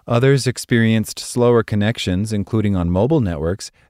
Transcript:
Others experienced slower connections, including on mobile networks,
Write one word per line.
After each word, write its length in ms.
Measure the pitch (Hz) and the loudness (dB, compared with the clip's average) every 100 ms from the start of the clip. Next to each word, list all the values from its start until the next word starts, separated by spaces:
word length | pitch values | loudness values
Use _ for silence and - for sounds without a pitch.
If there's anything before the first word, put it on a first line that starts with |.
| - | -4
Others 420 | 120 131 139 127 | 2 4 2 0
experienced 720 | - - 120 113 110 104 - | -6 0 2 4 2 -2 -8
slower 440 | - 123 120 120 | -8 0 2 2
connections, 720 | 107 104 104 117 - 90 107 | 2 -2 -2 -2 -4 -2 -2
including 420 | 107 95 113 104 95 | -4 -2 -2 0 0
on 140 | 87 | 0
mobile 320 | 90 123 160 | 0 2 2
networks, 500 | 101 78 80 98 - _ | 0 -2 -4 -4 -10 _